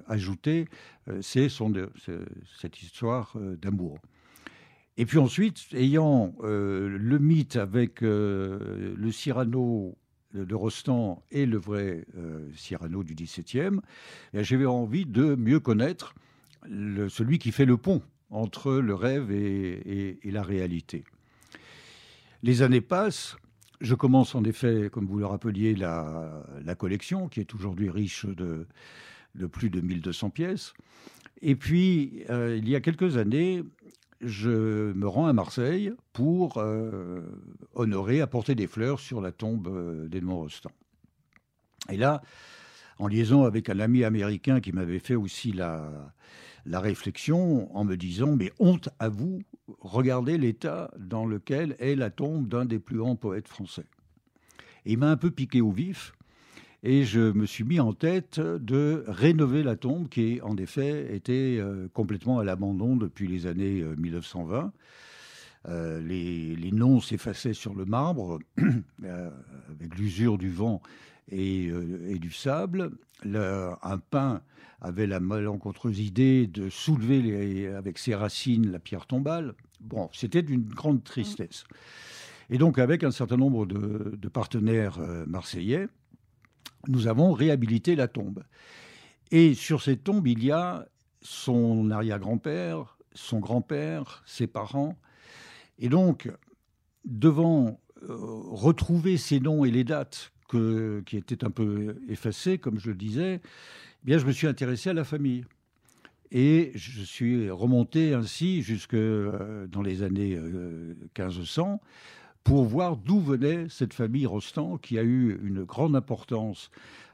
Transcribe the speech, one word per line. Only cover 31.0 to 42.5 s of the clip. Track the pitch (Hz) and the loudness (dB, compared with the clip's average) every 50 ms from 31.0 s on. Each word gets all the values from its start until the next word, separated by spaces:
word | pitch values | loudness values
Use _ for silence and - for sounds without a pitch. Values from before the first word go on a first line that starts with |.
| - - - - _ - _ - - | -20 -20 -20 -20 _ -20 _ -4 0
Et | 147 135 | 2 2
puis, | 135 - - 160 175 185 190 180 160 139 131 - - - - | 2 2 2 4 6 6 6 4 4 2 0 -6 -12 -6 -4
euh, | 120 123 117 117 117 | -2 0 0 0 0
il | 110 107 | 0 0
y | 113 139 | 2 0
a | 139 | 2
quelques | - 165 160 - 185 180 143 | 2 0 0 2 0 2 2
années, | 120 107 101 120 147 170 185 185 175 165 - _ _ _ - - _ _ _ _ _ | 2 2 2 2 2 2 0 0 -2 -6 -10 _ _ _ -20 -20 _ _ _ _ _
je | 117 120 104 98 107 117 117 110 110 110 107 107 107 104 95 | -8 -8 -6 -2 0 2 2 2 2 2 0 0 -2 -2 -2
me | 95 101 | -2 -2
rends | 101 90 139 165 | 0 2 2 4
à | 160 131 | 4 4
Marseille | 107 90 - - 127 120 135 175 190 208 202 240 - _ _ _ | 4 2 0 -2 -2 0 0 0 0 -2 -4 -6 -10 _ _ _
pour, | 117 123 156 175 185 180 143 - | 0 2 2 4 2 2 0 0
euh, | 117 107 107 110 110 113 110 101 95 90 87 90 90 82 87 98 95 95 - - - - _ _ | -2 -2 -2 -2 -2 -4 -6 -8 -8 -8 -8 -10 -10 -10 -12 -16 -16 -18 -20 -20 -20 -20 _ _
honorer, | - 120 110 101 95 98 104 127 156 | 0 0 2 2 0 0 2 2 2
apporter | 147 - - 120 107 - 135 | 0 0 -2 -2 0 0 0
des | 113 98 | 0 0
fleurs | 85 - 110 113 131 143 135 | -2 -2 -2 -2 -2 -2 -4
sur | - - 127 113 | -6 -8 -6 -6
la | 95 90 | -6 -6
tombe, | - - 113 110 113 110 90 | -6 -6 -4 -4 -2 -4 -4
euh, | 90 95 90 87 85 82 78 80 | -6 -6 -6 -6 -6 -8 -8 -8
d'Edmond | 80 85 95 90 90 90 | -8 -6 -6 -4 -4 -4
Rostand. | 85 78 76 - - - - - _ _ _ _ _ _ _ _ _ _ _ _ _ _ _ _ _ _ _ _ _ - - | -4 -6 -8 -12 -14 -16 -18 -20 _ _ _ _ _ _ _ _ _ _ _ _ _ _ _ _ _ _ _ _ _ -10 -8
Et | 98 | -2
là, | 98 120 143 151 143 - - - - - - | 2 2 2 2 0 -6 -14 -20 -20 -20 -20